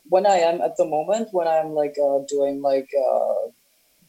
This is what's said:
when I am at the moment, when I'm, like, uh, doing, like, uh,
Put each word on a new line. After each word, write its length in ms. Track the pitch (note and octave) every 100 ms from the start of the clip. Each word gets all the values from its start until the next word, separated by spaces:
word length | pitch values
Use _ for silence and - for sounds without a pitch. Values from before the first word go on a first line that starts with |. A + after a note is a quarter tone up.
| -
when 180 | F#3 G3+
I 120 | F#3+
am 220 | E3 E3+
at 160 | E3 -
the 80 |
moment, 440 | E3 D3+ D#3+ A3 A3
when 140 | F3+ E3
I'm, 240 | D#3+ D#3
like, 240 | D3+ D3 C#3+
uh, 160 | C#3+ C#3 C#3
doing, 320 | C#3+ C#3 C#3
like, 260 | C#3 C3+ C3 C#3
uh, 520 | B2+ A#2 A2+ G#2 - - _ _ _ _